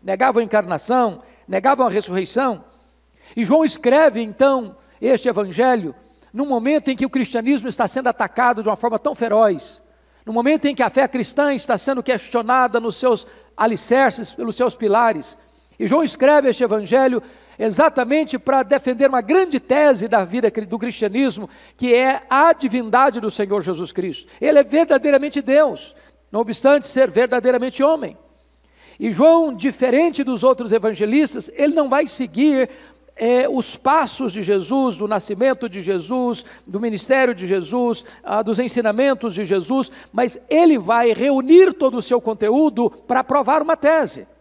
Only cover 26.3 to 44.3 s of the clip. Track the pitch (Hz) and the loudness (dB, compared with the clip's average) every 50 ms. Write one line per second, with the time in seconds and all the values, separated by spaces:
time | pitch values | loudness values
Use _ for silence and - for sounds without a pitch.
26.3 | - 208 233 208 226 - - 269 285 294 - - - 254 262 214 170 214 247 247 | -4 -4 -4 -4 -6 0 2 4 4 4 2 -2 0 0 0 2 2 0 0 2
27.3 | 254 247 - 254 247 247 240 262 247 - 269 285 320 311 262 165 - - _ _ | 0 0 0 0 0 0 -2 -4 -4 0 0 0 2 0 -4 -12 -14 -18 _ _
28.3 | _ _ _ _ _ _ _ _ _ _ _ - - _ - 226 208 165 262 320 | _ _ _ _ _ _ _ _ _ _ _ -20 -14 _ -6 -6 0 4 6 6
29.3 | 330 339 330 302 254 190 175 269 - - 254 254 233 277 330 339 285 - 277 247 | 6 6 4 0 -4 -4 -4 -6 -4 -2 -2 0 2 2 2 0 0 -4 -4 -4
30.3 | 254 208 196 262 262 254 247 214 202 226 196 220 214 170 208 214 220 285 311 - | -4 0 2 2 2 2 0 -2 -2 0 0 -2 -4 -2 -4 0 2 2 0 0
31.3 | - 247 - - - - 285 294 285 320 294 269 247 285 311 254 - - 262 202 | -2 -10 -12 -14 -4 -2 -2 0 2 0 0 0 0 0 -2 -2 -4 -8 -10 -8
32.3 | - 220 277 302 285 262 262 254 - - - - - _ _ _ _ - 226 233 | -2 0 2 2 2 2 0 -2 -4 -18 -20 -20 -20 _ _ _ _ -6 -2 0
33.3 | 247 247 254 285 - 254 233 - - - _ 262 285 320 294 226 - - 262 233 | 2 2 0 0 -2 -4 -6 -6 -10 -6 _ 0 2 2 0 -2 -6 -6 -8 -6
34.3 | 175 214 202 165 208 196 180 - 247 269 269 254 196 165 208 208 214 202 - - | -6 -6 -4 -2 -2 -2 -2 -2 -2 0 0 -2 -2 -4 -6 -4 -4 -4 -4 -6
35.3 | 208 180 240 269 262 262 240 226 180 202 180 175 196 185 156 170 247 254 247 240 | -6 -2 0 0 0 -2 -6 -10 -10 -10 -6 -4 -4 -4 -4 -4 -4 -4 -2 -4
36.3 | 233 - - - - - _ - 180 202 226 233 220 190 - - 262 269 262 247 | -4 -6 -10 -20 -20 -20 _ -10 -8 -6 -6 -4 -6 -6 -2 0 2 2 2 0
37.3 | 240 175 185 175 190 196 175 151 190 247 247 240 233 - - - - - _ - | 0 -4 -4 -4 -4 -4 -4 -4 -4 -2 0 -2 -2 -4 -8 -20 -20 -20 _ -6
38.3 | 190 214 220 202 226 196 254 240 - 247 233 220 208 220 262 277 269 269 - 233 | -4 -4 -2 -2 -2 -2 -2 -4 -4 -2 -2 -2 0 0 0 0 0 -2 -4 -8
39.3 | 180 175 214 165 196 196 175 - 254 269 262 - - - - _ - 214 247 247 | -6 -6 -4 -2 -2 -2 -2 -2 -2 -2 -2 -4 -8 -20 -20 _ -2 -2 -2 -2
40.3 | - - - _ 269 311 349 339 311 247 180 175 226 233 233 233 220 180 226 285 | -2 -10 -8 _ 2 4 6 6 4 4 2 0 0 2 2 2 2 2 2 2
41.3 | 277 269 254 262 320 359 381 370 - - 294 262 233 247 - - 247 240 240 220 | 2 0 4 6 8 8 8 6 4 0 0 0 0 -2 -4 -2 -2 -2 -2 -4
42.3 | 220 214 214 208 226 277 311 302 220 240 240 226 - - _ _ 247 247 262 - | -6 -2 -2 0 2 2 2 2 2 0 -2 -2 -2 -4 _ _ -2 -2 0 0
43.3 | 285 285 240 208 285 311 302 320 320 - - 285 320 320 285 170 - 131 95 _ | 0 0 2 2 0 0 2 0 -2 0 2 2 2 2 0 -2 -6 -12 -18 _